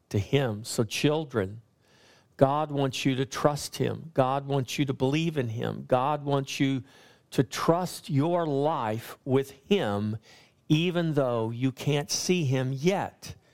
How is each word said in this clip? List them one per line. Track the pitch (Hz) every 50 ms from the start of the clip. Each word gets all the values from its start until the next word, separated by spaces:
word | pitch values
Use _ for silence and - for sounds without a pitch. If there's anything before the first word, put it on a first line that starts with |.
| _ -
to | - 101
him. | 95 - 139 143 135 117 104 104 110
So | - - - 113
children, | - - - - 147 147 160 156 135 127 110 95 95 107 113 - _ _ _ _ _ _ _ _ - - _ _ _ -
God | - 135 135 143 151 156 151
wants | 143 143 135 135 - - -
you | 135 131
to | 123 135
trust | - - - - 147 147 143 - - -
him. | - 127 113 104 113 139 160 -
God | 139 131 127 135 143 139
wants | 139 139 139 127 - -
you | - 143
to | 135 135
believe | - 135 135 143 156 165 170 156
in | 147 123
him. | 113 110 120 120 110 107 107 139
God | - 127 123 127 147 151 147 143
wants | 143 139 139 135 - - -
you | 139 135 135 127 120 - - - - - - _ _ -
to | - - 135
trust | - - - - - 165 180 185 - - - - -
your | 147 131 147 170 175 175 170
life | 156 139 139 143 156 165 139 117 107 110 113 - - - _ -
with | 135 127 135 135 - - - _ -
him, | 202 190 135 107 101 101 107 107 107 110 _ - - - - _ _ _ _
even | - 151 156 170 185 165 175 165 160 143
though | 143 135 123 120 117 113 113
you | 117 120 131 131
can't | 127 - - 143 147 143 143 -
see | - 131 - - 180 180 151
him | 127 135 131 127 127 135
yet | 131 147 180 202 175 110 - - - - - - - _ _